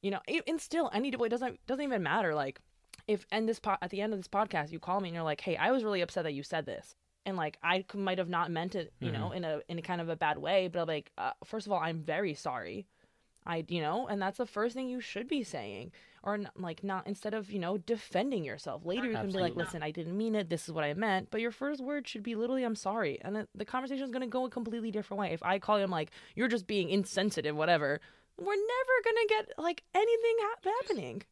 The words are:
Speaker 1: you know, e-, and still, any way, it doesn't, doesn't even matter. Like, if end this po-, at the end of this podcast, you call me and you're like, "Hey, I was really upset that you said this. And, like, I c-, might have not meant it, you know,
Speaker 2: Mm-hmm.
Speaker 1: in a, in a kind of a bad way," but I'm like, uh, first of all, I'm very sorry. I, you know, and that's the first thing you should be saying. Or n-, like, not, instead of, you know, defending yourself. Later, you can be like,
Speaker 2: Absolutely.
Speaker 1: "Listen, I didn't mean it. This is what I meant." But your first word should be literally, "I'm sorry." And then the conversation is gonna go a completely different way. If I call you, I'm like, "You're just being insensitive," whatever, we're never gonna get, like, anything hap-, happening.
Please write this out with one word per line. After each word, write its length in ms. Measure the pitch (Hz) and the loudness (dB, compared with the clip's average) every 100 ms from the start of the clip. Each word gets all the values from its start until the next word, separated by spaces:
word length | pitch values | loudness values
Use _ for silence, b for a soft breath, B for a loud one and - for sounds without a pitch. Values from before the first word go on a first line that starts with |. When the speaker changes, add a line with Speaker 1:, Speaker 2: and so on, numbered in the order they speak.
Speaker 1:
you 80 | 196 | -2
know, 100 | 196 - | -4 -2
e-, 140 | 320 - | -4 0
and 120 | 320 | -4
still, 300 | - 320 294 | -2 0 2
any 220 | - 277 | 0 0
way, 120 | 254 233 | 0 0
it 40 | |
doesn't, 340 | 240 254 185 - | 2 -2 -6 -4
doesn't 160 | 262 | -2
even 180 | 294 233 | 0 0
matter. 320 | 160 233 185 | 2 4 4
Like, 260 | 151 135 - _ _ _ - - | 2 -2 -6 _ _ _ -14 -2
if 180 | 208 - | -2 0
end 180 | 208 226 | 0 0
this 120 | 226 | 0
po-, 160 | 214 190 | 0 0
at 100 | 180 | 0
the 100 | 196 | -2
end 120 | 214 | -2
of 60 | 208 | -2
this 80 | 180 | -2
podcast, 440 | 202 214 170 151 | 0 2 0 -2
you 80 | 160 | -6
call 200 | - 190 | -2 0
me 100 | 185 | 0
and 40 | |
you're 80 | 170 | -2
like, 200 | 160 147 | -2 0
"Hey, 140 | - 160 | 0 4
I 140 | 175 | 6
was 140 | 262 | 6
really 160 | 214 196 | 4 2
upset 240 | 170 - | 2 0
that 80 | 160 | 0
you 80 | 139 | -2
said 240 | 143 165 156 | -2 -2 -2
this. 300 | 98 - - _ _ | -6 -8 -20 _ _
And, 120 | - 185 | -4 -2
like, 200 | 156 - | -2 0
I 220 | 170 185 190 | 2 2 2
c-, 60 | 202 | -2
might 200 | 196 185 | 0 2
have 100 | 175 | 2
not 200 | 175 175 | 2 2
meant 240 | 165 180 | 0 -2
it, 180 | 196 165 - | -2 -6 -4
you 120 | 123 | -4
know, 140 | 110 175 | -2 -2
Speaker 2:
Mm-hmm. 80 | 185 | -2
Speaker 1:
in 80 | |
a, 160 | 170 151 - | -2 -2 -4
in 100 | 170 | -8
a 40 | |
kind 180 | 165 175 | -4 -4
of 80 | 165 | -2
a 80 | 160 | 0
bad 220 | 156 151 | 2 2
way," 280 | 147 196 185 | 4 4 4
but 140 | 175 | 0
I'm 80 | 165 | 0
like, 240 | 156 - - | -2 -4 -6
uh, 140 | - - | -4 -4
first 220 | - 220 202 | -8 -8 0
of 60 | |
all, 60 | 190 | 0
I'm 240 | 160 165 | 2 -2
very 320 | 156 160 202 | -2 0 0
sorry. 520 | 143 160 127 85 113 190 b b b b _ - | -2 -4 -4 -4 -8 -10 b b b b _ -6
I, 180 | 170 165 | -4 -2
you 120 | 175 | -2
know, 260 | 151 185 254 | 0 0 -2
and 140 | 202 | -2
that's 160 | 190 196 | -2 -2
the 80 | 240 | -4
first 280 | - 233 | 0 -2
thing 140 | 240 254 | -2 -4
you 120 | 247 | -6
should 260 | - 196 240 | -6 -8 -2
be 140 | 294 | -2
saying. 480 | 214 147 104 101 127 B B B | -2 -6 -8 -10 -12 B B B
Or 120 | - | -4
n-, 160 | 208 202 | -2 -4
like, 300 | - 180 165 | -6 -8 -6
not, 220 | 196 190 - | -4 -4 -4
instead 260 | 202 214 | -6 -4
of, 180 | 220 202 | -4 -4
you 80 | 202 | -4
know, 200 | 175 196 | -2 -2
defending 680 | 175 226 - 180 254 240 | -2 -4 0 0 2 0
yourself. 400 | 147 107 - - | -2 -6 -6 -6
Later, 220 | 165 208 247 | -2 -2 0
you 80 | |
can 140 | 220 202 | 0 0
be 40 | |
like, 120 | 190 175 | 2 2
Speaker 2:
Absolutely. 100 | - | 0
Speaker 1:
"Listen, 180 | 165 160 | -4 -2
I 80 | 151 | -4
didn't 240 | 156 160 190 | -4 -4 0
mean 160 | 220 | 2
it. 160 | 214 175 | 0 0
This 180 | 165 - | -2 -2
is 40 | |
what 100 | 160 | -2
I 80 | 147 | 0
meant." 380 | 156 220 190 190 | 2 2 2 0
But 100 | 220 | -2
your 100 | 233 | -2
first 320 | 220 277 294 | -2 -4 -4
word 240 | 262 294 254 | -4 -4 -4
should 160 | 226 | -8
be 120 | 208 | -4
literally, 280 | 220 240 262 | -2 0 2
"I'm 120 | 247 | 0
sorry." 440 | 214 196 220 175 - | 0 -2 0 0 -2
And 120 | - | -4
then 140 | 208 - | -4 -6
the 100 | - | -8
conversation 400 | 208 254 262 269 | -4 -4 -2 -4
is 60 | 269 | -2
gonna 160 | 247 254 | -2 -2
go 180 | 254 | -2
a 60 | 254 | -2
completely 400 | - 226 233 226 | -2 -4 -4 -2
different 280 | 208 208 202 | -4 -4 -2
way. 140 | 190 | -2
If 100 | 160 | -2
I 160 | - 196 | 0 0
call 200 | - 208 | 4 2
you, 60 | |
I'm 60 | 196 | 4
like, 200 | 175 156 B B - | 0 -2 B B 0
"You're 120 | 240 | 2
just 180 | 233 180 | 2 2
being 240 | 208 165 | 0 4
insensitive," 680 | 190 190 196 208 170 151 151 | 2 2 2 2 2 0 2
whatever, 460 | 156 170 143 147 B B B - | 4 6 4 0 B B B -8
we're 180 | 359 | 0
never 480 | 403 427 494 523 508 | 0 2 2 6 6
gonna 240 | 453 453 427 | 6 4 4
get, 300 | 427 - - | 2 0 -2
like, 240 | 330 349 _ | -2 -2 _
anything 420 | 370 427 453 466 453 | 4 6 6 6 4
hap-, 220 | 415 466 370 | 2 0 0
happening. 560 | 466 - 330 131 120 - | 0 0 -2 -2 -8 -12